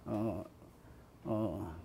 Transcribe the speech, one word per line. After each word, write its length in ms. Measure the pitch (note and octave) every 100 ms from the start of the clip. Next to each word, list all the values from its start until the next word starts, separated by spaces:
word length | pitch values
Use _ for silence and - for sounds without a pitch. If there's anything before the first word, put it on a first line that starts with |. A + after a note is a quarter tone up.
어, 400 | - G#2 A2 F2+ - - - - - - - -
어, 480 | - A2 G#2+ F#2+ E2+ E2